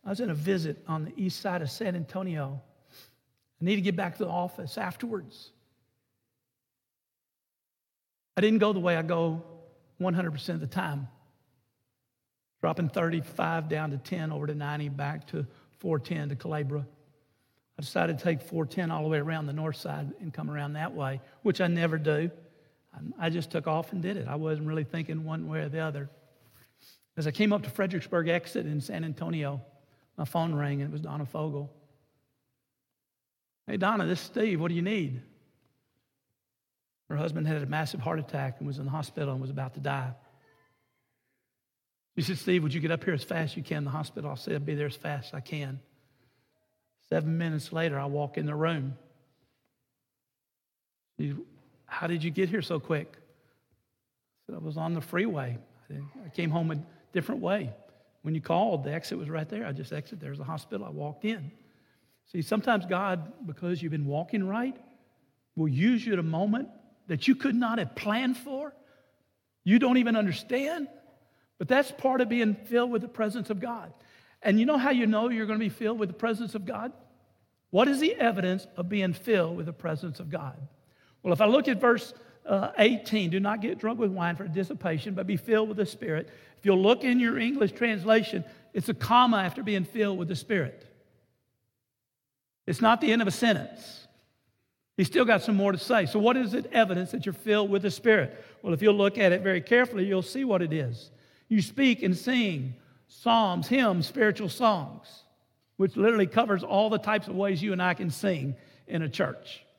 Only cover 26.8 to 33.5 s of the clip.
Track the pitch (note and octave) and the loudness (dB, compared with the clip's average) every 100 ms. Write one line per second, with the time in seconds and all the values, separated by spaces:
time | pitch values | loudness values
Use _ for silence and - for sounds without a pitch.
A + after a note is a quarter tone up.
26.8 | - _ _ - D3+ - G#3+ G3+ - - | -20 _ _ -6 -4 2 2 2 -2 -4
27.8 | F#3+ F3+ - F3 E3 E3+ E3+ - D3+ D3+ | -2 -2 -2 -2 2 0 -2 -6 -4 -6
28.8 | C3 F#3 D#3+ D3 E3 E3 C#3+ C#3 - _ | -4 -6 -6 -6 -4 -4 -4 -6 -12 _
29.8 | _ _ _ - D3 F3 E3 D3 C#3+ C#3+ | _ _ _ -8 -4 -2 0 -2 -2 -2
30.8 | C#3+ D3+ D#3 D3 C3+ D#3 D#3 C#3+ C#3+ - | -4 -8 -8 -8 -6 -6 -6 -6 -10 -16
31.8 | _ _ _ _ _ _ _ _ _ _ | _ _ _ _ _ _ _ _ _ _
32.8 | _ _ _ _ _ _ _ | _ _ _ _ _ _ _